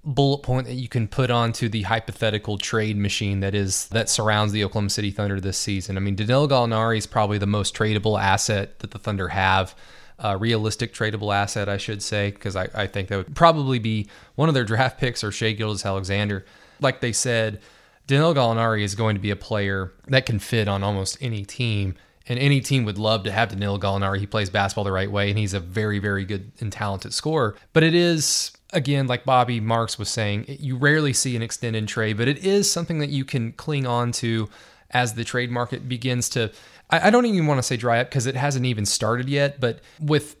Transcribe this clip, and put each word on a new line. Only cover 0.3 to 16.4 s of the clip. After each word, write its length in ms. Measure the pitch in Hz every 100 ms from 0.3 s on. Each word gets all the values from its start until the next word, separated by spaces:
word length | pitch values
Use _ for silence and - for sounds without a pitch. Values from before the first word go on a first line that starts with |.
| 139
point 260 | - 127 127
that 60 |
you 140 | 127 120
can 200 | 127 110
put 220 | - 127
onto 400 | 120 117 113 117
the 140 | 110
hypothetical 720 | 101 113 - - 110 107 107 101
trade 400 | - 113 107 104
machine 420 | 101 - 101 98
that 120 | 98 101
is, 320 | 98 95 -
that 200 | 110 110
surrounds 440 | - 110 107 107
the 100 | 104
Oklahoma 260 | 98 110 101
City 220 | - 104
Thunder 280 | 98 104 98
this 180 | 95 92
season. 400 | - 98 92 95
I 20 |
mean, 160 | 101 98
Danilo 320 | 107 127 147
Gallinari 500 | 135 117 110 113 110
is 80 | -
probably 300 | 117 104 104
the 100 | 101
most 280 | 104 98 -
tradable 440 | 107 107 107 104
asset 600 | 98 98 - 104 101 -
that 100 | 101
the 80 | -
Thunder 280 | - 101 92
have. 460 | 98 95 95 95 - - - - -
Uh, 200 | 107 95
realistic 540 | 113 113 107 - 117
tradable 420 | - 107 107 104 101
asset, 320 | 101 - 101
I 80 | 101
should 240 | - 107
say, 300 | - 104 101
'cause 240 | 98 101 95
I, 140 | 92
I 140 | - 98
think 220 | 104 95
that 80 | 101
would 180 | 92 143
probably 440 | 170 156 135 127
be 280 | 110 110 101 - - -
one 120 | 156
of 80 | 139
their 80 |
draft 340 | 110 113 131 -
picks 260 | 131 117 104
or 60 |
Shai 200 | - 113
Gilgeous-Alexander. 920 | 110 110 101 101 98 95 98 104 98